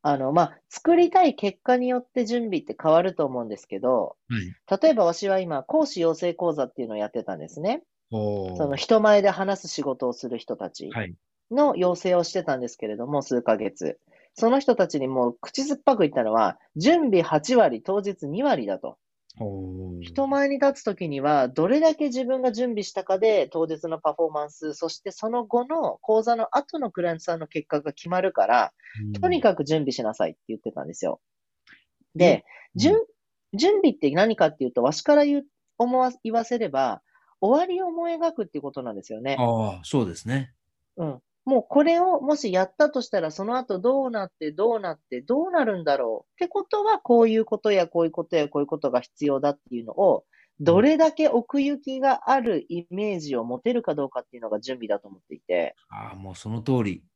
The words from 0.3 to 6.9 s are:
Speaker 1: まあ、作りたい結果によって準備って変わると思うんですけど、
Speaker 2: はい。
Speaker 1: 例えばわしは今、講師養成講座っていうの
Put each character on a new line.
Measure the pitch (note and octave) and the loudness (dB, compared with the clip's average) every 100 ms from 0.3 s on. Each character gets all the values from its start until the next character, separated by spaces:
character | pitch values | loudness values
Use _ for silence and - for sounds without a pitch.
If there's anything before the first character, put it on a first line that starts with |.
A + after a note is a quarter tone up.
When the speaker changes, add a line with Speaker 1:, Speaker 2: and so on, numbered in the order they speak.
Speaker 1:
ま | D#3+ | 2
あ、 | D#3+ - _ | 2 -4 _
作 | - - E4+ | -4 2 4
り | F4 | 6
た | F#4 | 4
い | E4+ - | 4 2
結 | G3+ - | -4 -4
果 | - B3 | 0 0
に | B3 | 0
よ | B3 | -2
っ | B3 | -4
て | B3+ A3 | -4 -2
準 | A#3+ A3+ | -2 -2
備 | E3+ | -4
っ | |
て | - - | -6 -2
変 | D#3+ | 4
わ | D#3+ | 4
る | F#3 F3+ | 2 -2
と | C#3+ | -4
思 | B2+ | -4
う | A2+ | -8
ん | |
で | G#2 | -10
す | _ | _
け | F#2+ | -4
ど、 | B2+ B2 E2+ - _ | 0 0 -2 -10 _
Speaker 2:
は | A#2 | -8
い。 | F2+ - - G3 | -8 -14 -6 2
Speaker 1:
例 | D#4+ | 4
え | |
ば | A#3+ F3 | 4 2
わ | |
し | E3 G3 | 2 -2
は | F#3+ | -2
今、 | F3+ C#3+ | 0 -6
講 | - D4+ D#4 | -2 0 0
師 | F#3+ | 0
養 | E3 | 0
成 | D3+ F3 | 0 -4
講 | E3+ F3 | -2 -2
座 | D3+ B2+ | -2 -4
っ | |
て | - | -6
い | |
う | |
の | A#2 | -8